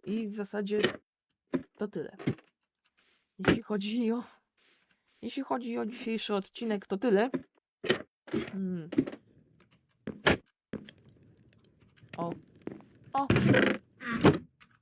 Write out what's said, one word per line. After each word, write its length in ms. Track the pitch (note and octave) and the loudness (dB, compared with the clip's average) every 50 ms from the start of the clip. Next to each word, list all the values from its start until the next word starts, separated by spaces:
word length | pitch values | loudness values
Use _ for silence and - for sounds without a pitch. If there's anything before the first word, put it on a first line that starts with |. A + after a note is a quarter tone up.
| - | -8
i 240 | - G#3 A3+ A3+ G#3 | -6 -4 -4 -4 -6
w 60 | G3+ | -6
zasadzie 460 | A3 G3+ - - G#3 G#3 F#3+ G3+ G#3+ G#3+ - - - _ _ _ _ _ _ _ _ _ - - - - _ _ | -8 -8 -6 -4 -4 -4 0 0 0 0 0 -2 -4 _ _ _ _ _ _ _ _ _ -6 -6 -6 -6 _ _
to 120 | - G#3 G#3 | -8 -8 -6
tyle. 280 | - E3+ C#3 - - - - - - - - _ _ _ _ _ _ _ _ _ _ - - - - - _ _ _ - | -6 -8 -8 -8 -10 -8 -6 -6 -6 -6 -10 _ _ _ _ _ _ _ _ _ _ -20 -20 -20 -20 -20 _ _ _ -2
Jeśli 240 | F#3+ - - A3+ | 2 2 2 2
chodzi 500 | A3+ - G#3+ G#3 G3 G#3 A3 B3 A#3 A3 | 2 -2 -4 -2 -2 -2 -2 0 0 0
o, 120 | A3+ B3 - - - _ _ _ _ - - - - - _ _ _ _ _ _ - - | 0 -2 -4 -10 -18 _ _ _ _ -20 -20 -20 -20 -20 _ _ _ _ _ _ -20 -14
jeśli 200 | - A#3 - C#4 | -12 -10 -8 -8
chodzi 360 | C4+ - C4 B3+ B3 A#3 A#3 A#3+ | -4 -4 -4 -4 -4 -4 -4 -4
o 80 | A#3 | -4
dzisiejszy 480 | G#3+ B3 A#3 - A3+ A3+ G#3+ - - G#3 | -6 -6 -8 -6 -4 -4 -4 -2 -2 -2
odcinek, 520 | G3 F#3+ - - - A#3+ A3 G#3 G3 - | -4 -4 -6 -10 -8 -4 -4 -4 -4 -4
to 100 | - G3+ | -4 -4
tyle. 340 | G3 - B3 G3 G3 A3+ C4+ - - - _ _ _ _ _ _ _ - - - - - _ _ _ _ - - - - - - | 0 2 4 4 4 4 2 0 -6 -8 _ _ _ _ _ _ _ 0 0 0 0 -2 _ _ _ _ -6 -4 -4 -4 -4 -6
Mm. 360 | G3 F#3+ F#3 F3+ E3+ D#3 F3 - - - - - - _ _ _ _ _ _ _ _ _ _ _ _ _ _ _ _ - - - - - - - - - _ _ _ _ - - - - - - - _ - _ _ _ - - _ _ _ _ _ _ _ _ _ _ _ _ _ - - - | -6 -4 -4 -4 -6 -6 -4 -2 -2 -2 -2 -4 -16 _ _ _ _ _ _ _ _ _ _ _ _ _ _ _ _ -12 -12 -8 0 2 2 2 2 0 _ _ _ _ -12 -12 -12 -12 -14 -20 -20 _ -20 _ _ _ -20 -20 _ _ _ _ _ _ _ _ _ _ _ _ _ -20 -16 -8
O. 160 | - E3+ E3+ - - - _ _ - - - - - - _ _ - - - | -6 -6 -6 -6 -10 -14 _ _ -16 -14 -14 -14 -14 -20 _ _ -20 -14 -4
O. 140 | - C4+ C#4 C4 - - - - - - - - - - _ _ _ - - B3 - - - - - - - - _ _ - _ _ _ | -2 0 4 4 4 6 8 6 8 8 6 4 2 0 _ _ _ -14 -8 -6 -2 6 6 6 6 6 -2 -10 _ _ -20 _ _ _